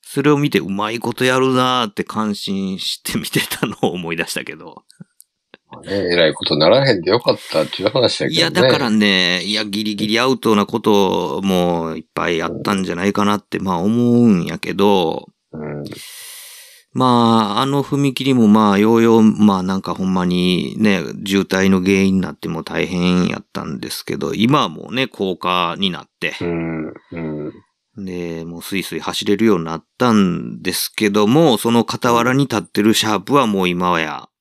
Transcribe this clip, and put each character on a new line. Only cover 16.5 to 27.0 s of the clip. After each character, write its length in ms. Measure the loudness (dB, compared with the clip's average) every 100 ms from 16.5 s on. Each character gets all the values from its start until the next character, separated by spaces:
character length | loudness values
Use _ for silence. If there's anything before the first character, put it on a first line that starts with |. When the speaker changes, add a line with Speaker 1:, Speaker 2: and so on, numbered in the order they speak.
| -20 -20 -20 _
Speaker 1:
ま 640 | 0 4 6 6 4 2 0
あ、 40 |
あ 40 | 0
の 180 | 0
踏 300 | 0 0 0
切 220 | 0 0 4
も 120 | 6
ま 260 | 6 6
あ、 40 | 4
よ 180 | 4 4
う 80 |
よ 140 | 6 6
う、 60 |
ま 340 | 6 6 4 4
あ 60 |
な 140 | -2 -4
ん 40 |
か 140 | -4 -4
ほ 100 | 0
ん 80 |
ま 120 | 0 0
に 500 | 0 2 0 -2 -2
ね、 240 | 0 0 -4 -8 -2
渋 160 | -2
滞 280 | 0 2 4
の 120 | 2
原 120 | 4
因 220 | 4 4 2
に 60 |
な 100 | -2
っ 40 | -6
て 120 | -8
も 160 | -8
大 220 | -6 -4 -2
変 420 | 0 2 2 0
や 120 | -4
っ 20 |
た 220 | -10 -12
ん 160 | -10 -10
で 100 | -10
す 160 | -12 -8
け 100 | -6
ど、 180 | -6
今 280 | 0 2 2
は 80 | 0
も 200 | -6 -10
う 40 | -6
ね、 120 | -6
高 280 | -4 -6 -4
架 400 | -2 0 -2 -2
に 120 | -4
な 140 | -6
っ 60 | -14 _
て、 140 | -8 -6
Speaker 2:
う 60 | -6
ん、 480 | -4 -6 -8 -10 -14